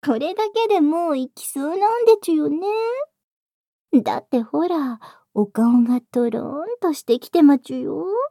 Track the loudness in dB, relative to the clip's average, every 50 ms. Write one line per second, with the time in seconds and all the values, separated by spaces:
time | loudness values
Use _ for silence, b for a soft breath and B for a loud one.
0 | -2 -2 -2 -2 -2 -4 -4 -4 -4 -2 -2 -2 0 2 2 2 2 2 0 0
1 | -2 -2 -2 -4 -4 -8 _ -16 -14 -10 -8 -6 -6 -4 -2 0 0 0 2 4
2 | 6 4 4 4 2 -2 0 0 0 -2 -2 -4 -4 -4 -2 -2 -2 -4 -4 -6
3 | -8 _ _ _ _ _ _ _ _ _ _ _ _ _ _ _ _ _ 0 0
4 | 0 0 -6 -6 -6 _ -2 -2 -2 -2 -4 -2 -2 -2 -2 -2 -4 -4 -6 -10
5 | B B B B B B _ -4 -4 -2 _ 0 2 4 4 4 4 2 0 -2
6 | _ _ -4 -2 -2 -2 -2 -4 -6 -8 -8 -8 -8 -8 -8 -4 -2 -4 -4 -4
7 | 0 -2 -2 -2 -2 -2 2 6 6 6 6 4 _ -8 -10 -8 -8 -6 -6 -6
8 | -6 -4 -4 -4 -4 -4